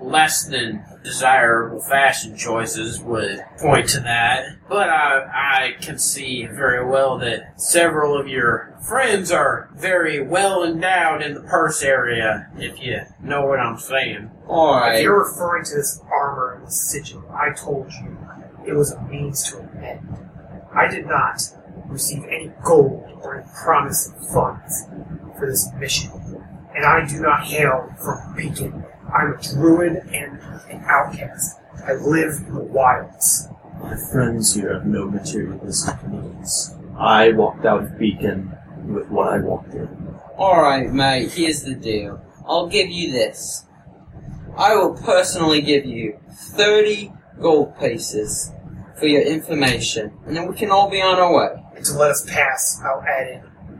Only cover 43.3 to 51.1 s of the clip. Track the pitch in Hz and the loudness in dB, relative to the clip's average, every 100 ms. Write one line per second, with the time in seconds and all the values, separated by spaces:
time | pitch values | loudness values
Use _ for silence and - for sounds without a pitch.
43.3 | - - - - - - - - - - | -2 -10 -12 -14 -20 -20 -20 -20 -18 -16
44.3 | - - - 196 220 165 - - 185 180 | -16 -10 2 4 6 4 2 4 4 4
45.3 | 175 160 151 143 143 131 117 110 - - | 2 4 4 4 2 2 -4 -6 -8 -14
46.3 | - - 202 208 208 214 208 202 - - | -20 -6 2 4 6 4 2 -6 -16 -20
47.3 | - 165 156 143 - 139 - - 107 107 | -2 4 4 4 -2 -4 -2 -4 -4 -4
48.3 | - - - - - - - 156 143 135 | -4 -8 -10 -16 -16 -16 -2 4 4 4
49.3 | 156 - 156 135 117 - 117 104 - - | 0 -2 0 2 0 -2 -4 -6 -8 -8
50.3 | 160 175 190 214 196 202 190 185 | -6 -4 -2 2 4 4 4 2